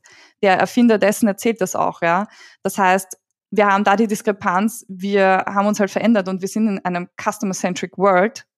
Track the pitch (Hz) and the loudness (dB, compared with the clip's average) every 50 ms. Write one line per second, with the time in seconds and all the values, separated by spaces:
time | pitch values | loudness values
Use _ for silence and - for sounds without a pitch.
0 | _ _ - - - _ _ _ 208 196 185 - 190 - - 247 240 233 220 202 | _ _ -20 -20 -20 _ _ _ 2 2 4 4 2 0 2 4 4 4 4 4
1 | 196 202 208 - 247 202 190 - - 226 214 - 185 180 - - 160 170 - - | 2 0 0 0 0 -2 0 -2 -2 -2 -2 -2 -4 -4 -2 -2 -2 -4 -2 -2
2 | 170 165 170 190 214 - - - - - _ _ - 196 - 214 190 185 185 190 | 0 0 0 0 -2 -6 -12 -20 -20 -20 _ _ -10 -6 -2 0 2 2 2 2
3 | - - - - _ _ _ _ _ _ 196 208 202 202 196 202 202 196 202 208 | -2 -6 -16 -20 _ _ _ _ _ _ 0 2 2 2 2 2 2 2 2 2
4 | 233 196 214 - - 220 196 208 - 190 175 185 214 220 - - - - 190 180 | 2 0 -2 -4 -2 -4 -4 -2 -2 -2 0 0 0 -2 -4 -8 -14 -18 -12 -8
5 | 190 202 202 196 190 190 190 185 - - 196 202 202 208 202 214 202 190 - - | -4 -2 0 2 4 4 2 2 0 -2 -2 0 0 0 0 0 -2 -2 -2 0
6 | 196 226 233 202 180 190 190 175 196 190 - 214 220 214 196 185 - 180 180 175 | 0 2 2 0 0 -2 -6 -6 -6 -6 -4 -2 -2 -2 -2 -4 -4 -6 -6 -6
7 | 180 - _ - - 214 - - 220 190 180 - - 180 180 - 185 180 - 180 | -8 -10 _ -8 -6 -6 -4 -4 -6 -6 -4 -4 -4 -6 -6 -6 -10 -10 -4 0
8 | 190 202 185 180 196 233 - - - _ _ | 2 4 4 4 2 0 -2 -8 -20 _ _